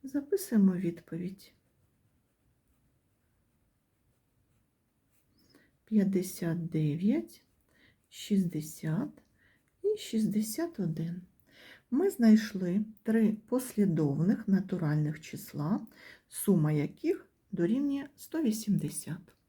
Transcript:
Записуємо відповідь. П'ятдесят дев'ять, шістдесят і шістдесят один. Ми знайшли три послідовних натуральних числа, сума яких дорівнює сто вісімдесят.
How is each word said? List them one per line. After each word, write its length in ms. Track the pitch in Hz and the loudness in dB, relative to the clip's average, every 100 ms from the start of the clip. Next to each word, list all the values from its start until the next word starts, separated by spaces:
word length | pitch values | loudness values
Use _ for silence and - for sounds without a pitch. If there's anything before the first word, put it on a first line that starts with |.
Записуємо 720 | 269 285 285 392 - 226 190 | -4 -6 -2 -4 2 6 6
відповідь. 760 | 180 180 170 - 165 180 196 - _ _ _ _ _ _ _ _ _ _ _ _ _ _ _ _ _ _ _ _ _ _ _ _ _ _ _ _ _ _ _ _ _ _ _ _ _ _ _ _ - _ _ | 4 -4 -6 -10 -10 -8 -12 -20 _ _ _ _ _ _ _ _ _ _ _ _ _ _ _ _ _ _ _ _ _ _ _ _ _ _ _ _ _ _ _ _ _ _ _ _ _ _ _ _ -20 _ _
П'ятдесят 840 | _ 220 190 190 190 - 170 165 170 | _ 2 4 2 -2 -4 -4 -2 -2
дев'ять, 720 | 160 151 151 196 294 330 - _ _ _ _ _ _ _ | 0 0 0 2 0 -2 -14 _ _ _ _ _ _ _
шістдесят 1120 | - - 202 175 156 151 - 156 160 294 - _ _ _ _ _ _ | -18 -2 0 2 -2 -8 -8 -4 -2 -4 -8 _ _ _ _ _ _
і 140 | 403 427 | -4 -2
шістдесят 840 | - 220 220 208 214 - 339 - | -2 0 0 0 -2 -4 -6 -2
один. 420 | 170 160 170 175 - _ _ - - - _ | -4 -2 -6 -6 -12 _ _ -20 -20 -20 _
Ми 200 | 254 392 | 0 0
знайшли 760 | 381 226 214 214 190 180 185 214 - | 4 8 8 6 -6 -2 -2 -2 -8
три 300 | - 220 214 | -2 2 2
послідовних 1160 | - - 247 254 - 196 160 147 139 170 269 - | 0 -2 -4 -2 0 2 4 2 2 0 0 2
натуральних 720 | 190 190 180 156 151 151 151 | 0 0 -2 0 0 0 -4
числа, 680 | - - - - 147 214 - - - - _ | -10 -14 -12 -6 -2 -2 -4 -20 -20 -20 _
сума 440 | - - 180 151 | -6 2 4 4
яких 540 | 151 143 - 302 403 - _ _ | 2 -2 -4 -4 -4 -6 _ _
дорівнює 560 | 185 175 247 285 277 269 _ | -2 0 2 0 -4 -6 _
сто 260 | - 320 | -10 -2
вісімдесят. 920 | 285 214 - 175 151 - - 156 - _ | -2 -2 0 -2 -2 -8 -10 -12 -12 _